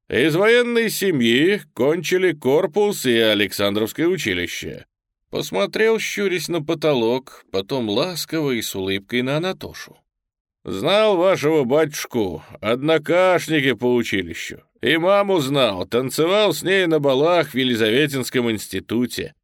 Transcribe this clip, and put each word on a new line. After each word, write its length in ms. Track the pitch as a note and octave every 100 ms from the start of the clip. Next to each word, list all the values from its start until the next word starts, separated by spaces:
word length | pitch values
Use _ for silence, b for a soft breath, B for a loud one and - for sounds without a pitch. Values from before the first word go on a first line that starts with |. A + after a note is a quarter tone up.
| -
«из 260 | A2 D#3
военной 560 | D#3 G#3+ A#3+ A#3+ A#3 A3
семьи 720 | D3+ G3 D#3 A#2 A#2+ E3 G3+ -
кончили 600 | - C3 F3 D3+ F#3 F#3
корпус 720 | D3+ C#3 C#3+ F3+ G3+ G#3 F3+ C3
и 100 | A#2
Александровское 920 | A2 G#2+ G2+ - G2+ G2+ A2 - E3
училище». 800 | F#3 A2+ F2+ F2 - F2 - - _ _ _ _
Посмотрел, 720 | - D3 F#3+ G3 - A3 A3
щурясь, 480 | G#3 - G3+ F3 D3
на 160 | E3+
потолок, 800 | D3+ E3 D#3+ C#3 A2+ B2+ - - _
потом 360 | F#2+ G2 C3+ A2
ласково 640 | G#2 F3 E3 - E3 D3
и 100 | A#2+
с 120 | G#2
улыбкой 480 | G2 F#2+ F#2+ G2+ A#2+
на 140 | B2+ D3
Анатошу. 600 | F3+ F3+ F#2+ - - - _ _ _ _ _ _
«Знал 520 | - F#2+ C3 G3+ A3 F#3+
вашего 460 | F#3 F3+ D3 D#3
батюшку, 800 | B2+ C#3+ D#3 D3+ - B2 G2 D2+ - -
однокашники 1120 | G#2 A#2+ D3 D#3+ D3 E3+ F#3 F3 D3+ D#3 C3+
по 200 | A2 B2
училищу. 680 | B2 A#2 G2+ E2 E2 - - _ _
И 140 | - D#3+
маму 440 | E3+ G3+ G3+ F#3+
знал, 460 | C3 C#3+ B2 G2 -
танцевал 680 | A#2 C3 - D#3+ G3+ G#3
с 80 | D#3
ней 240 | C#3+ G3 F3+
на 140 | D#3
балах 500 | C#3+ C3 D#3 F3 D3+
в 40 |
Елизаветинском 960 | A#2+ C3 A#2 A2 A#2 D3+ C3 A#2+ B2+ A#2+
институте». 840 | G#2+ - F#2+ F2+ A2 - - F2 -